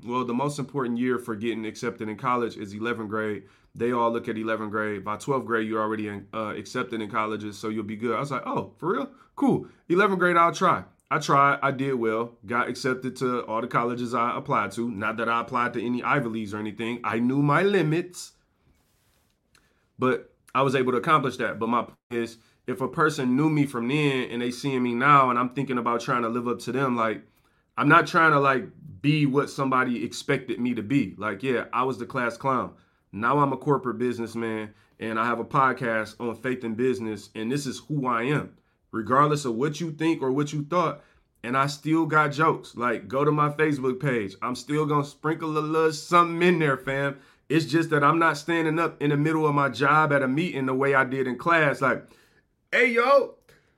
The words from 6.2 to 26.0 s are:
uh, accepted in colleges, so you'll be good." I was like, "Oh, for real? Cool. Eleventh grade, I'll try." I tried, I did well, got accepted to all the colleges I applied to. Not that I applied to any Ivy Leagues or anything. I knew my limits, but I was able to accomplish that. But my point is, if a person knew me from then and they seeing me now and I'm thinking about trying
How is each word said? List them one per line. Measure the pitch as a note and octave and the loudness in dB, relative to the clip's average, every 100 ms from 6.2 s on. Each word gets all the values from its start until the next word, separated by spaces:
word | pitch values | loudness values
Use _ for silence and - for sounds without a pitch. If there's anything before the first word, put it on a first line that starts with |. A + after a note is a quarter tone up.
| G2 | -10
uh, | A2 G#2+ G2+ | -8 -6 -8
accepted | G2+ B2+ B2 A2+ | -8 -8 -6 -6
in | G#2 | -4
colleges, | A2 G#2+ G#2+ G#2+ G2 | -2 -2 -4 -8 -8
so | A2 | -6
you'll | A2 | -6
be | G#2 G#2+ | -6 -6
good." | A#2+ A2 | -4 -2
I | |
was | C#3+ | -2
like, | B2+ A#3+ | -6 -4
"Oh, | C4+ G2 - | -6 -6 -8
for | D#3 | -4
real? | B3 C#4 - _ - | -4 -4 -12 _ -2
Cool. | C#4 F3+ - - - | 2 2 -2 -18 -2
Eleventh | F3 G#3 F#3 | 2 2 4
grade, | F3 E3+ | 4 4
I'll | E3+ | 4
try." | D3+ F#3 A2 - _ _ | 4 2 2 -4 _ _
I | D3 | -4
tried, | D3 C#3+ C#3+ C3+ | 2 6 6 4
I | C#3 | 0
did | C3 C#3 B2+ | 0 -2 0
well, | A2+ A2 A#2+ - G2+ | 0 0 -4 -8 -4
got | A#2+ - | -2 -2
accepted | B2 C3+ B2+ C3 B2 | -2 -4 -2 -6 -4
to | B2+ B2 - | -2 -2 -4
all | A2 | -4
the | A#2+ | -2
colleges | C3+ A#2+ A#2+ A#2+ | 0 0 -2 -2
I | A#2+ A#2+ B2 | 0 0 -2
applied | C#3 A#2+ G2+ | -2 -2 0
to. | G2 A#2 | -4 -6
Not | G2+ G#2+ A2+ | -4 -4 -2
that | A2+ | -2
I | A#2 | -2
applied | A#2 B2 A#2+ | -2 -2 -2
to | B2 A2+ | -2 -4
any | B2 | -2
Ivy | A#2+ C3 A#2 | 0 0 0
Leagues | A2 G#2 | -6 -6
or | G#2 | -6
anything. | G#2+ G#2 A2+ A#2+ | -8 -6 -6 -6
I | A2 A#2 | -4 0
knew | B2 C3+ | 0 2
my | C#3+ D3 | 2 4
limits, | G3 G3+ D#3 E3 F3 - - _ _ _ _ _ _ _ _ _ _ _ _ _ _ _ _ - | 4 2 2 0 -2 -12 -16 _ _ _ _ _ _ _ _ _ _ _ _ _ _ _ _ -2
but | B2 A#2 - _ _ B2+ | 0 0 -4 _ _ 0
I | |
was | C#3 | 2
able | C3+ B2 | 2 2
to | A#2+ | 0
accomplish | E3 D#3 C3+ G#2+ | 4 2 2 -2
that. | A2 G#2 | -4 -2
But | A2+ | -2
my | A#2+ | -2
point | G#2+ - _ | -2 -12 _
is, | A#2 A#2 - _ _ - | -4 -4 -8 _ _ -10
if | B2 | -6
a | C3 | -4
person | E3 D#3 D3 B2+ C3 | 0 0 2 0 2
knew | D#3+ | 2
me | D3+ C#3+ | 2 0
from | A#2+ A#2 | 0 -2
then | D3 D3 C3 A#2+ | 0 2 0 -2
and | A#2+ | -4
they | B2 | -4
seeing | B2 C#3 C3 | -4 -4 -2
me | B2 A#2+ | 0 2
now | C#3 C#3+ C3 | 6 6 6
and | A#2+ | 2
I'm | B2+ | 0
thinking | - C3 B2 | -2 -2 -2
about | A#2+ | 0
trying | A#2+ | -2